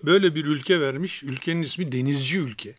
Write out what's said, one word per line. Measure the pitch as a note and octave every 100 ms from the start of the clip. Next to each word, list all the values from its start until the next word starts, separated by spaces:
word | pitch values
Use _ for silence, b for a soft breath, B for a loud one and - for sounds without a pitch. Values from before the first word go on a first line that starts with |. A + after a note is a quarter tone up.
| D3
böyle | F#3+ F#3+ D3+
bir | D3
ülke | D3+ C3 F3
vermiş. | C#3 C3+ F3+ -
Ülkenin | C#3 C3 - E3+
ismi | D3 - F3
denizci | B2+ C3+ C#3+ C3 F#3
ülke. | C#3 G#2+ -